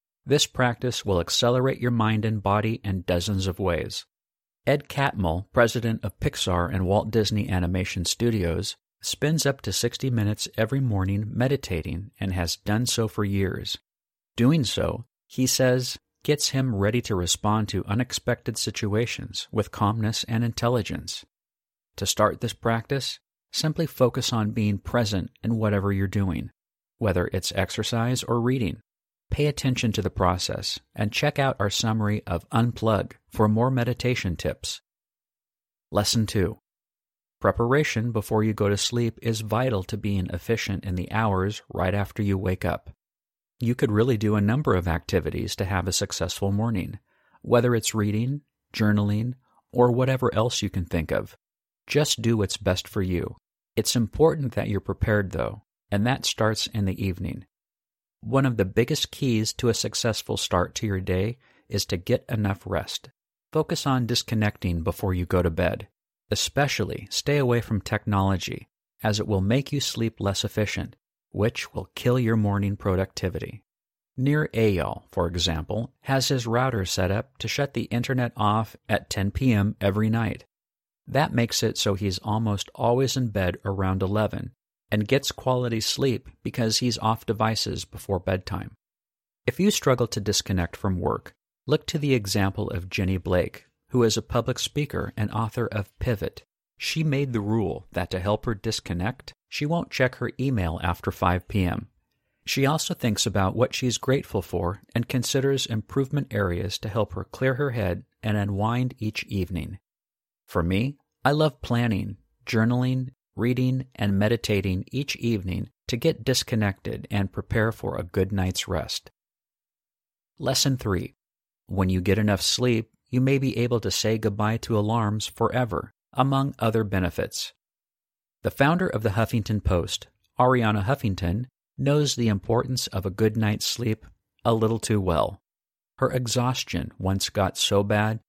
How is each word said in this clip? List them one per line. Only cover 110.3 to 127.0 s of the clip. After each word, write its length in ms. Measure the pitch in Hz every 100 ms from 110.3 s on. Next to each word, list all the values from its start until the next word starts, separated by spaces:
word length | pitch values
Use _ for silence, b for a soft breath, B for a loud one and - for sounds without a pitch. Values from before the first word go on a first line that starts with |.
| _ _
For 160 | -
me, 340 | 85 95 135 - _ _
I 80 | 135
love 300 | 151 156 -
planning, 560 | - 120 120 95 101 101 _ _ -
journaling, 640 | 113 113 123 127 131 127 - _ -
reading, 500 | 120 127 127 131 127
and 240 | - 101 98
meditating 680 | 107 117 - 101 95 92 -
each 240 | 131 143 -
evening 520 | 117 107 92 - - _ -
to 100 | 117
get 280 | 160 - 123
disconnected 800 | 123 - 110 104 - - - -
and 200 | 104 98
prepare 400 | - - 117 110
for 240 | - 110 -
a 80 |
good 280 | 85 98 98
night's 360 | 101 92 - -
rest. 440 | 87 - - - _ _ _ _ _ _ _ _ _ _ _ _ -
Lesson 380 | 131 131 139 131
three. 360 | 110 90 - - _ _ _ _ -
When 220 | 95 92
you 120 | 92
get 160 | 92 101
enough 240 | 107 95
sleep, 480 | - - 123 113 110 _ _
you 120 | 127
may 160 | 131 139
be 180 | 135 -
able 200 | 120 120
to 100 | 110
say 260 | - 107 110
goodbye 400 | 107 104 107 117
to 200 | - 110
alarms 500 | 104 117 104 107 -
forever, 640 | - 113 127 113 82 - _ _
among 420 | - 135 135 139 -
other 260 | 113 110
benefits. 680 | 104 98